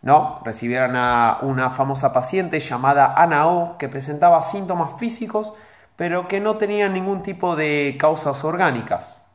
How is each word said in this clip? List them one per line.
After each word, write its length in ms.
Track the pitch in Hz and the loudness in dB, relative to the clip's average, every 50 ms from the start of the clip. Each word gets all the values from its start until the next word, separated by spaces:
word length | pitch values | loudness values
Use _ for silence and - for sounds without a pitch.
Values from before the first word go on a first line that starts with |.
| - | 2
¿no? 400 | - 139 151 - - - - - | 6 4 4 4 2 -6 -8 -8
Recibieron 520 | 113 110 - - 120 120 127 131 123 123 | -8 -8 -6 -4 -2 0 0 0 0 0
a 420 | 123 123 123 123 120 117 113 - - - | 0 0 2 4 4 4 4 2 2 -2
una 280 | 139 135 131 131 127 | -4 -2 0 -2 -2
famosa 420 | 131 - 135 135 139 135 135 135 - | 0 -2 -2 -2 -2 0 0 0 0
paciente 460 | 127 123 - - 190 185 165 - 151 | 0 -2 0 -2 -2 -2 -2 -4 -4
llamada 560 | 139 - 131 120 127 135 143 143 139 - - | -4 -4 -6 -2 2 2 4 6 4 4 6
Ana 300 | - 170 170 160 143 151 | 4 4 4 4 2 4
O, 320 | 165 180 175 170 - - - | 4 2 2 0 -4 -6 -10
que 100 | - 135 | -10 -8
presentaba 540 | 135 139 135 143 147 147 170 175 170 160 160 | -8 -8 -8 -8 -2 4 6 6 6 6 4
síntomas 560 | - - 202 196 180 185 175 160 143 - - | 0 -6 -6 -6 -4 -2 -2 -2 -4 -4 -6
físicos, 560 | 240 233 226 - 233 208 - 214 214 214 - - - - - - _ _ _ | -6 -6 -6 -6 -10 -4 -4 -4 -4 -4 -12 -18 -20 -20 -20 -20 _ _ _
pero 320 | _ 170 175 170 180 180 | _ -4 -2 -2 -2 -2
que 140 | 180 190 196 | -2 -4 -2
no 160 | 202 214 214 | 0 -2 0
tenía 320 | 214 214 202 208 208 208 196 | 0 0 -2 0 0 0 0
ningún 340 | 190 190 190 190 202 185 - | 0 -2 -2 -4 -4 -4 -6
tipo 320 | - 190 175 - 180 175 | -8 -8 -4 -2 -2 0
de 420 | 151 156 151 147 147 143 143 135 139 | 0 0 0 0 0 0 -2 -2 0
causas 460 | - 156 156 156 - 147 139 135 - | 0 0 0 0 -2 -4 -4 -4 -4
orgánicas. 800 | 156 165 175 190 165 131 117 110 - - - - - - - _ _ _ | -4 -2 0 0 0 0 -2 -4 -4 -6 -6 -6 -12 -20 -20 _ _ _